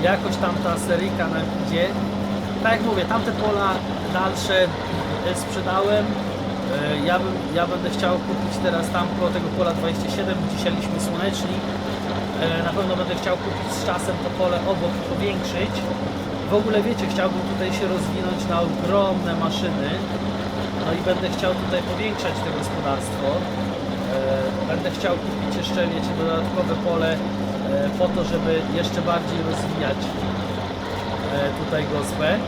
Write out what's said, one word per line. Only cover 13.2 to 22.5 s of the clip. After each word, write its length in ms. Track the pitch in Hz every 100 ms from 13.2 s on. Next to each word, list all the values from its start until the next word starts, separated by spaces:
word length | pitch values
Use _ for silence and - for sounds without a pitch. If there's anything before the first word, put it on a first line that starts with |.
| 190 180
kupić 320 | - - - -
z 60 | -
czasem 260 | 175 - 180
to 60 | 180 -
pole 140 | 185 175 180
obok 220 | 190 - 196
i 100 | -
powiększyć. 600 | 185 202 190 196 175 202 - - - - - - - -
W 20 | 208
ogóle 180 | 214 214 208
wiecie, 180 | 214 202
chciałbym 300 | 202 185 196 196
tutaj 180 | 196 190 202
się 80 | 196 185
rozwinąć 460 | - 196 185 175 -
na 80 | 170 170
ogromne 680 | - 175 202 196 185 175 165 165
maszyny. 440 | - 180 - 143 - - - - - - - - - 156
No 40 | 175
i 40 | 185
będę 180 | 180 185 -
chciał 160 | 185 185
tutaj 180 | 190 185 175
powiększać 440 | 180 214 208 185 151
to 60 | 165